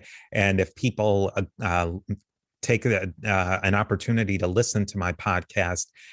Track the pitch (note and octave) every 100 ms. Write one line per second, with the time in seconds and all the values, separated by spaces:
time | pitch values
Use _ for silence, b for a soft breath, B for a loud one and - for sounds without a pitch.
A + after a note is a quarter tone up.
0 | B B B A2 G2 F#2+ - - B2+ -
1 | G#2+ G2+ G2 G2+ F2+ - G#2 F2 E2+ F2+
2 | - G2+ _ _ _ - - A2+ B2 G2
3 | F#2+ - G#2+ F#2+ F2+ F#2+ G2 G2+ G#2+ G2+
4 | - A2+ G2 G2 F2+ F#2+ - G#2+ G2 G2+
5 | F2+ E2+ G#2 F2+ - G#2 F2 F2+ - B
6 | B